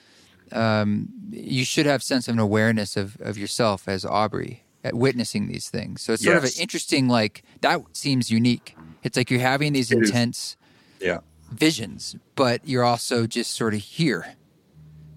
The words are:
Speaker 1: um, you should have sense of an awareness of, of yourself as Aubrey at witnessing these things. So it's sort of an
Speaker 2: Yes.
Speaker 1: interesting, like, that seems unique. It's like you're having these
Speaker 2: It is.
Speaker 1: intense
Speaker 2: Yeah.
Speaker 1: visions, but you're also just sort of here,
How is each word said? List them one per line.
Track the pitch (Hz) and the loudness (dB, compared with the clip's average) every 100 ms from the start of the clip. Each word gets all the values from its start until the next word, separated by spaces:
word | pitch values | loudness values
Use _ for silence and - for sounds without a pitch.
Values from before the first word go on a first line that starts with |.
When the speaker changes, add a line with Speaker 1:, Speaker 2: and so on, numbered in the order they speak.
| _ _ - _ _ | _ _ -20 _ _
Speaker 1:
um, | - 113 107 104 104 - 254 - | -2 2 2 2 0 -4 -10 -14
you | 110 - 131 | -12 -4 -2
should | 127 - 147 | 0 2 2
have | 135 | 2
sense | - 131 123 | 0 -2 0
of | |
an | 117 | 0
awareness | 104 107 110 110 101 - | 2 4 4 2 0 -4
of, | 98 110 | -4 -6
of | - 101 | -10 -8
yourself | 101 - 117 98 - | -6 0 0 0 -2
as | 95 | -4
Aubrey | 98 101 107 101 - 123 _ _ | -2 0 0 -2 -6 -12 _ _
at | - | -6
witnessing | 117 131 123 107 107 104 | 0 2 2 -2 -4 -4
these | - - | -6 -6
things. | 95 92 90 | -6 -6 -6
So | - | -2
it's | 113 | 0
sort | - - | 4 4
of | |
an | 131 | 2
Speaker 2:
Yes. | - | -2
Speaker 1:
interesting, | 175 165 - 156 127 | -4 -6 -2 2 4
like, | 120 107 - - - | 4 2 -2 -20 -2
that | 131 170 - | 0 0 -2
seems | - 147 135 117 | -6 0 0 2
unique. | 113 120 117 - - 80 - | 4 4 2 -4 -20 -20 -10
It's | - - | -4 0
like | 123 | 2
you're | 123 | 2
having | 127 139 151 | 2 2 0
these | 139 117 | 0 2
Speaker 2:
It | 120 | 2
is. | 110 | 4
Speaker 1:
intense | 117 120 - - - _ _ _ - | 2 0 -2 -10 -12 _ _ _ -6
Speaker 2:
Yeah. | 92 90 - _ - | -4 -4 -6 _ -16
Speaker 1:
visions, | 113 156 139 95 - - - - | 0 0 2 -4 -10 -14 -16 -8
but | - 127 123 - | 0 2 0 0
you're | 127 | 2
also | 120 120 - 123 117 | 2 2 0 0 0
just | 120 113 | -2 -4
sort | - 113 | -2 -2
of | 107 | -2
here, | - - 160 92 - - _ _ _ - - - - | -4 -2 -2 -2 -6 -16 _ _ _ -20 -20 -20 -20